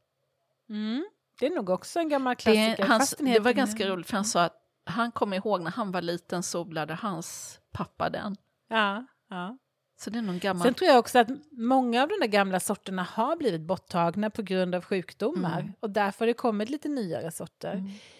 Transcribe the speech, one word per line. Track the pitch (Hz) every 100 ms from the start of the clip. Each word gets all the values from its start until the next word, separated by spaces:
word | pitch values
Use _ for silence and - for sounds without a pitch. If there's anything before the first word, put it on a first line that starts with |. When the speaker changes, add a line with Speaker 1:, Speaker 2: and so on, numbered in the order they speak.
| _ _ _ _ _ _ -
Speaker 1:
Mm. | 214 214 247 403 - _ -
Det | 262
är | 349
nog | 185
också | 185 - 339
en | 320
gammal | 277 254 240
Speaker 2:
Det, |
Speaker 1:
klassiker, | 226 214 220 226 196
Speaker 2:
han, | 233
Speaker 1:
fast | 277 -
den | 269
Speaker 2:
det |
Speaker 1:
heter | 226
Speaker 2:
var | 226
ganska | 269 214 214
Speaker 1:
New. | 196
Speaker 2:
roligt, | 185 -
för | 196
han | 214
sa | 185
att | 170 - _ _ -
han | 196 233
kommer | - 208 190
ihåg | 214 190
när | 165
han | 247 202
var | 180
liten | 170 175 - 180
så | 185 180
odlade | 170 160 151
hans | 160 214 165 - - - - _
pappa | - - - 165
den. | - - 196 _ _ _
Speaker 1:
Ja, | 226 202 202 262 _ _
ja. | 185 180 262 _ _ _ _
Speaker 2:
Så | 208
det | 226
är |
någon | 208 180
gammal | 196 185
Speaker 1:
Sen | 247
tror | 254 370
jag | 247
också | 226 247
att | 226 277 -
många | 247 233 262 247 233
av | 294
de | 415
där | 240
gamla | 202 196 185
sorterna | - 202 - 185
har | 175 - 247 339
blivit | 262 165
borttagna | 160 185 - 180 170 196 214
på | -
grund | 190 185 180 180
av |
sjukdomar. | - 196 - - 220 320 180 165
Speaker 2:
Mm. | 202 -
Speaker 1:
Och | 220
därför | 208 196 -
har | 233
det |
kommit | 240 240 208 214
lite | 294 302
nyare | 277 185 123 165
sorter. | - 165 - -
Speaker 2:
Mm. | 190 196 202 -